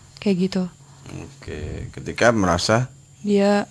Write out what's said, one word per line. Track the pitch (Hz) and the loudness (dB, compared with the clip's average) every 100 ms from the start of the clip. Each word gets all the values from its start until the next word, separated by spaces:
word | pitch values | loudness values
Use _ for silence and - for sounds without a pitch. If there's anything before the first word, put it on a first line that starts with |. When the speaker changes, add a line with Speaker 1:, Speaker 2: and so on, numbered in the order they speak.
| - - | -20 -6
Speaker 1:
kayak | 208 185 | -2 0
gitu. | 185 190 180 - - - - | 0 -2 -4 -8 -20 -20 -16
Speaker 2:
Oke, | 90 85 - - 76 76 78 - | -14 -16 -16 -12 -10 -8 -8 -10
ketika | - 76 - 113 | -12 -10 2 4
merasa | 113 92 87 - 110 127 - _ - | 4 2 2 2 0 0 -8 _ -10
Speaker 1:
Dia | 208 202 202 202 - | 0 2 4 2 -2